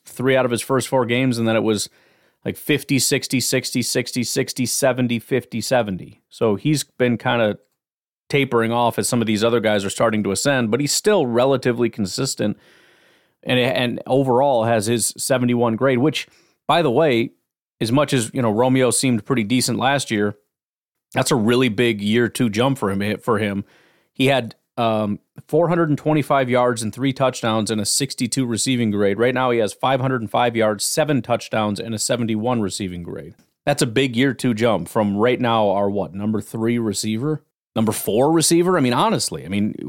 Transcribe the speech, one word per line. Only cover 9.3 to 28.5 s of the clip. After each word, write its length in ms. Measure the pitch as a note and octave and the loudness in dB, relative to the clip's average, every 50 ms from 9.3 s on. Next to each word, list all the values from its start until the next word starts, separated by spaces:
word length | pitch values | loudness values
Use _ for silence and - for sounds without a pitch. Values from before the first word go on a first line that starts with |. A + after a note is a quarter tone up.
| A2 G2 | 0 2
other 200 | A2 A#2 A#2+ A#2+ | 2 2 2 2
guys 240 | G#2+ A2 G#2+ G#2 G2 | 2 2 2 2 0
are 40 | G2 | -2
starting 320 | - - A#2+ A2+ A2 G#2+ | -2 0 0 0 0 0
to 100 | G2 G2 | -2 -2
ascend, 380 | F#2+ - - C#3+ C#3 B2+ A#2+ G#2+ | -2 -2 0 0 0 0 0 0
but 120 | A2+ - | 0 -2
he's 100 | D3 - | -2 -2
still 340 | - - - G#3+ G#3+ F#3 C#3 | -2 0 2 2 2 2 2
relatively 640 | B2 A2+ A#2+ B2+ C3+ C#3 B2+ - B2+ A#2 A#2+ B2 A2+ | 2 2 2 2 4 2 2 2 0 0 2 0 -2
consistent 680 | - A#2 G2+ F2+ - - C3+ C3 - - A2+ G#2+ G2 - _ _ _ _ _ _ _ _ _ _ _ _ _ _ _ _ | 0 -2 -6 -4 -2 -4 -4 -4 -4 -2 -4 -4 -4 -6 _ _ _ _ _ _ _ _ _ _ _ _ _ _ _ _
and, 160 | - - B2+ | -4 -2 0
and 440 | B2+ A#2+ B2+ F2 B2 B2+ A#2+ - - - | 2 2 0 0 0 -2 -2 -4 -6 -4
overall 600 | - C3 C#3 C3+ C3 A#2 B2 C#3 C#3+ C3 A#2 A2 | 0 0 2 2 2 2 2 4 2 2 2 2
has 220 | A#2 A#2 A2 G2 | 2 2 2 2
his 260 | A2+ A#2+ A2+ - - - | 0 0 0 0 -4 -6
seventy-one 600 | - - - C3 B2 B2 B2 A#2+ A#2 A#2+ A#2 A2+ | -6 -2 0 0 2 2 2 2 2 2 0 0
grade, 220 | A2 B2+ C#3 C3 A#2+ | 2 2 2 2 4
which, 280 | C3+ D#3 - - - _ _ _ _ _ _ _ - | 2 2 0 -2 -10 _ _ _ _ _ _ _ -2
by 140 | - D3+ E3+ | 0 0 2
the 100 | E3 C3+ | 2 2
way, 400 | A2+ C#3+ E3 D3+ A#2+ A2+ A#2 - _ _ _ _ _ _ _ _ _ - | 2 2 4 4 4 2 0 -2 _ _ _ _ _ _ _ _ _ -6
as 100 | B2 A2 | -4 0
much 220 | A#2+ D3 D3 - | 2 2 2 2
as, 180 | C#3+ B2+ G#2+ - - | 0 -2 -2 -2 -4
you 80 | C3+ | -2
know, 100 | A#2+ A2+ | 0 0
Romeo 400 | G#2 A2 B2+ C3 C3 C3 B2+ A#2+ | 2 2 2 2 4 4 2 2
seemed 320 | A2 - - C3 A#2+ G#2 - | 2 0 0 0 0 0 -2
pretty 220 | - C3+ A#2+ G#2+ | -2 -2 -2 0
decent 340 | G2+ B2+ B2+ A2+ B2+ A#2 G#2 | 0 0 0 0 0 -2 0
last 320 | A#2 C3+ C#3+ C3+ - - | 0 0 0 0 -2 -2
year, 240 | A2+ G#2 G#2 G#2 - _ _ _ _ _ _ _ _ _ _ _ _ _ _ _ - | -2 -2 0 -2 -4 _ _ _ _ _ _ _ _ _ _ _ _ _ _ _ -4
that's 180 | B2+ C3 - | -4 0 0
a 40 | D#3 | 0
really 340 | A#2+ G#2 A#2 A#2+ B2 C3 A#2+ | 2 2 2 2 2 2 0
big 320 | G2+ A2 B2 A#2 A2 G2+ | 2 0 0 0 0 0
year 260 | G2+ G#2 A2 A#2+ A#2+ | 0 0 2 2 2
two 220 | G#2 - - B2+ A2+ | 0 0 0 -2 0
jump 280 | G2+ A2 B2 C#3 C3+ | 0 0 0 0 0
for 140 | - A2 G2 | 0 -2 -2
him, 260 | G2 G2 G2+ G#2+ G#2 - | -2 -2 -2 -4 -4 -4
for 200 | - B2+ A2+ G#2 | -2 -2 0 0
him. 240 | A2 G2+ G2 G2 - _ _ _ _ _ _ _ _ _ _ | 0 -2 -2 -4 -6 _ _ _ _ _ _ _ _ _ _
He 120 | - C3+ | 0 2
had, 300 | C3+ C#3 B2+ A#2 A2 - _ _ _ - | 2 2 2 0 -4 -12 _ _ _ -6
um, 440 | - A#2 A2+ A2 G#2+ G#2+ G#2 G#2 - _ _ _ - - | -2 -2 0 0 0 -2 -2 -4 -6 _ _ _ -20 -12
four 220 | - D3 D#3+ E3+ D#3+ | -2 0 0 2 2
hundred 180 | F3+ E3+ E3+ | 2 0 2
and 100 | D#3 D3 | 0 0
twenty-five 520 | - - E3 D#3 D3+ C3+ - D3 C#3 C3 B2 | -2 0 0 0 0 0 2 2 2 2 2
yards 340 | B2 B2 B2 B2 A#2+ A2 A#2 | 2 2 2 2 0 -2 -4
and 100 | G#2 - | -6 -6
three 200 | A#2+ C3 C#3 B2+ | -4 -4 -4 -2
touchdowns 580 | - C3+ B2+ B2+ - - A2+ A2 A2 G#2 G2 | 0 0 0 0 0 -2 0 0 0 0 -2
and 80 | A2+ G#2+ | -2 -2
a 60 | G2+ | -2
sixty-two 600 | - - - C#3+ - - - C3 A2 - C#3 C3 | -2 -2 -2 -2 -4 -6 -6 -6 -4 -2 -2 -2
receiving 460 | A#2+ | -2